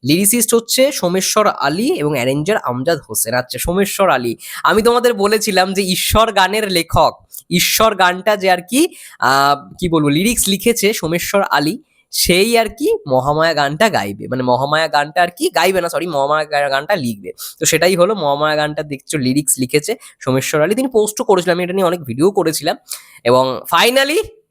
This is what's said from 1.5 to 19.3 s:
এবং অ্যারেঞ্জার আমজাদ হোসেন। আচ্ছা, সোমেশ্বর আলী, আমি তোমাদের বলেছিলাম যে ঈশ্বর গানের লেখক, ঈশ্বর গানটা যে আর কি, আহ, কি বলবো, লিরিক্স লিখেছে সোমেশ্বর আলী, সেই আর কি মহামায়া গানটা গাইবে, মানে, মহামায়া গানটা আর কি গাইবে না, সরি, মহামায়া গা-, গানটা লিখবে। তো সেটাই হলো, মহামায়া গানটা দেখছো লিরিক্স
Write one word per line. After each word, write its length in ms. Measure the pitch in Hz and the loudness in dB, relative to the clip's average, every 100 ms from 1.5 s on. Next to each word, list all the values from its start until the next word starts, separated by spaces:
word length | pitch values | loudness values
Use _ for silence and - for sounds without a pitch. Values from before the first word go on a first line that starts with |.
| - 139 156 247 | 0 -4 -2 -2
এবং 200 | 359 147 | -2 -2
অ্যারেঞ্জার 440 | 147 123 139 151 214 | -2 0 -2 -2 -2
আমজাদ 420 | - 123 131 165 - | -2 -4 -2 -2 -4
হোসেন। 240 | 110 113 | -6 -4
আচ্ছা, 260 | 123 123 123 | -4 -4 -6
সোমেশ্বর 500 | - 180 196 - 190 | -4 -2 -2 0 0
আলী, 260 | 139 120 113 - - | 2 -2 -6 -12 -4
আমি 180 | - 185 | 0 2
তোমাদের 320 | 226 240 240 | 4 4 2
বলেছিলাম 600 | 214 202 214 208 190 185 | 2 0 0 0 0 0
যে 80 | 190 | 0
ঈশ্বর 500 | 190 180 - 214 226 | -2 -2 0 2 2
গানের 400 | 196 185 214 214 | 2 0 0 0
লেখক, 540 | 180 160 185 147 - _ - _ | -2 0 2 2 0 _ -20 _
ঈশ্বর 460 | 175 - - 220 196 | 0 0 2 2 2
গানটা 400 | 185 185 185 208 | 0 0 -2 0
যে 160 | 185 | 2
আর 60 | 180 175 | 0 0
কি, 260 | 254 339 - - - | 0 0 -2 -20 -4
আহ, 540 | 123 135 139 139 - - | 0 2 2 0 -4 -8
কি 100 | 180 | -2
বলবো, 200 | 160 147 | 0 2
লিরিক্স 340 | 147 196 240 - | 2 0 0 -2
লিখেছে 460 | 196 233 226 196 | 0 0 0 0
সোমেশ্বর 500 | 220 160 175 - 202 | -2 -4 -4 -2 -2
আলী, 340 | 190 143 147 220 _ _ _ | 0 0 -2 -4 _ _ _
সেই 440 | - - 175 214 233 | -4 2 2 4 2
আর 80 | 220 | 0
কি 320 | 202 311 453 - | -2 -2 -2 0
মহামায়া 460 | 127 131 151 160 | 0 2 0 2
গানটা 360 | 151 143 151 220 | 2 -2 2 0
গাইবে, 380 | 143 101 101 110 | 0 -4 -8 -8
মানে, 160 | 127 | -4
মহামায়া 440 | 127 123 139 151 160 | 0 0 2 0 2
গানটা 340 | 151 147 165 | 0 0 0
আর 60 | 175 - | -2 0
কি 140 | 339 165 | -2 2
গাইবে 260 | 175 185 | 2 2
না, 80 | 170 | -2
সরি, 180 | 151 175 | -4 -4
মহামায়া 360 | 147 139 151 | -2 0 0
গা-, 260 | 151 147 143 | 0 -2 0
গানটা 260 | 135 147 202 | -2 -2 -2
লিখবে। 360 | 123 104 92 - - - | -2 -8 -12 -14 -16 -6
তো 60 | 160 | -2
সেটাই 300 | 160 175 185 | 2 2 4
হলো, 200 | 180 214 | 2 2
মহামায়া 400 | 151 143 151 151 | -2 0 0 0
গানটা 280 | 151 151 | -2 -4
দেখছো 340 | 151 139 _ 160 | -8 -10 _ -4
লিরিক্স 380 | 127 | 0